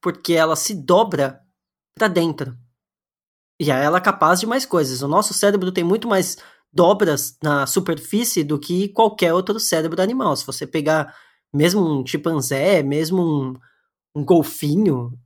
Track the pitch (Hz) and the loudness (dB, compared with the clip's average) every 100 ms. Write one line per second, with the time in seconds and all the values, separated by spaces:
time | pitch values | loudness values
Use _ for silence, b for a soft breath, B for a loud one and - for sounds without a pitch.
0 | 180 175 - 165 160 156 - 190 131 180 | -8 -6 0 2 2 0 -4 -6 2 4
1 | 214 147 135 - _ _ _ _ _ - | 4 0 -2 -4 _ _ _ _ _ -2
2 | 214 175 165 147 131 123 _ _ _ _ | 0 2 0 -2 -8 -12 _ _ _ _
3 | _ _ _ _ _ - 151 131 147 180 | _ _ _ _ _ -6 0 2 2 2
4 | 202 - 156 180 220 254 262 175 135 127 | 2 2 4 4 0 -4 0 0 0 -2
5 | 139 175 208 - 202 202 180 185 170 220 | -2 0 0 0 0 2 -2 -2 0 0
6 | 233 196 180 - b b b 147 175 202 | 0 -2 -2 -6 b b b 2 4 4
7 | 180 139 - - 151 143 135 196 180 151 | 2 0 -4 -6 -2 0 0 -2 -2 -4
8 | - 208 233 180 147 147 - 180 202 202 | -4 -4 -2 -2 -2 -4 -2 -2 -2 2
9 | 220 214 175 175 185 214 - 160 160 165 | 2 2 0 2 0 -4 -2 -2 -2 -2
10 | 190 262 202 135 - - 139 160 147 156 | -2 0 -2 -2 -6 -10 -6 -4 0 0
11 | 143 b b b _ 143 170 202 165 139 | -2 b b b _ 0 2 2 0 0
12 | 127 156 165 156 127 135 170 185 139 147 | -4 -4 -2 -2 -2 0 2 2 2 -2
13 | 160 185 170 147 131 131 _ _ _ _ | 0 0 0 -2 -4 -10 _ _ _ _
14 | _ 147 139 170 147 - 147 170 202 131 | _ -6 2 2 2 -4 -2 0 0 0
15 | 120 123 | -4 -12